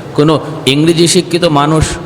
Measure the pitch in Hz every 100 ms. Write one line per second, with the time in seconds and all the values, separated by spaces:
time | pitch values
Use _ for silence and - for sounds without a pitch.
0 | - - 147 147 - - - 139 165 170
1 | 170 185 170 170 170 147 147 160 - -